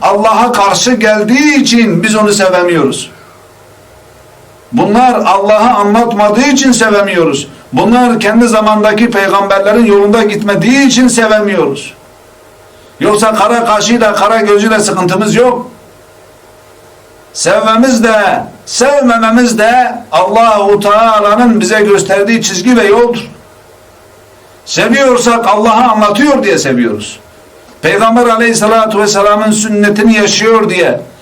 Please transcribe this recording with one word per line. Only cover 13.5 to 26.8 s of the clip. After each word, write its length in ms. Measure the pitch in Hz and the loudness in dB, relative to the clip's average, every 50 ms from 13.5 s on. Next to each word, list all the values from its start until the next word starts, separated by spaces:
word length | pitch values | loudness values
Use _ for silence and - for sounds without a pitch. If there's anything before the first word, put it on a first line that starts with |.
| 233 240 233 | 0 -2 0
kaşıyla, 480 | 202 214 208 202 214 240 233 226 208 208 | 0 -2 -2 0 0 -2 0 0 -2 -2
kara 260 | - 196 214 226 226 | -2 0 0 0 0
gözüyle 400 | 214 208 208 202 220 226 220 208 | 0 2 2 2 2 0 0 -2
sıkıntımız 560 | - 185 180 185 - - 185 - 214 - 165 | -2 -2 -4 -2 -2 -2 -2 -2 -2 0 0
yok. 360 | 226 254 254 247 - 185 - - - - - - - - - - - - - - - - - - - - - - - - - - - - - - - - - - | 2 2 2 0 -2 -6 -12 -18 -20 -20 -20 -20 -20 -20 -20 -20 -20 -20 -20 -20 -20 -20 -20 -20 -20 -20 -20 -20 -20 -20 -20 -20 -20 -20 -20 -20 -20 -20 -18 -12
Sevmemiz 680 | - - 165 196 220 214 220 220 226 254 269 240 220 233 | -6 -4 -2 -2 0 0 0 2 2 2 2 2 2 2
de, 400 | 226 214 208 196 185 - - - - - - - | 2 2 0 0 0 -2 -4 -6 -8 -14 -20 -16
sevmememiz 920 | - - - 247 277 285 285 247 240 233 226 226 220 226 247 247 226 - - | -10 -4 -2 0 0 2 2 2 2 0 0 0 0 2 2 0 0 0 0
de 440 | 214 226 247 254 247 - - - - - | 0 2 2 2 0 -2 -4 -10 -8 -4
Allahu 680 | 151 165 190 202 208 226 233 226 214 208 202 202 208 208 | -2 -2 0 0 2 2 2 2 2 2 2 0 0 0
Teala'nın 840 | 202 202 208 214 233 226 220 208 202 202 214 226 247 233 226 208 | 0 0 2 2 2 2 2 2 2 2 2 2 2 2 2 0
bize 200 | 180 - 220 214 | 0 0 0 0
gösterdiği 600 | 208 208 202 180 - - 190 196 202 220 226 226 | 2 2 2 0 0 0 -2 -2 0 0 -2 -2
çizgi 360 | - - 185 180 - 247 247 233 | -2 -4 -6 -4 -2 0 2 2
ve 60 | 208 | 2
yoldur. 440 | 202 202 233 240 240 233 226 - - - - - - - - - - - - - - - - - - - - - - - - - - - - - | 2 2 2 2 0 -2 -6 -10 -14 -18 -20 -20 -20 -20 -20 -20 -20 -20 -20 -20 -20 -20 -20 -20 -20 -20 -20 -20 -20 -20 -20 -20 -20 -20 -20 -16
Seviyorsak 840 | - - 165 208 233 233 277 277 262 247 240 233 240 233 226 - 190 | -10 -6 -4 -2 -2 0 0 0 2 0 0 0 0 -2 0 0 0
Allah'ı 440 | 208 214 220 233 220 233 254 240 | 0 0 0 0 2 2 2 0
anlatıyor 520 | 214 214 208 208 202 214 294 294 269 226 - | 0 0 0 0 0 0 0 0 0 0 0
diye 140 | 196 160 139 | 0 -2 -2
seviyoruz. 640 | - 135 123 120 | -2 -2 -2 -2